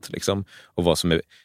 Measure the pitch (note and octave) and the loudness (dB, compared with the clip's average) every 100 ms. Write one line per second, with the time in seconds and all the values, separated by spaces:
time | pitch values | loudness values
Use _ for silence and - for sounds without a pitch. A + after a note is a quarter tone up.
0 | - - - G2+ F#2+ - - - F2 D#2+ | -14 -8 -4 -4 -6 -14 -10 0 2 2
1 | F2 E2 - _ | 2 0 -2 _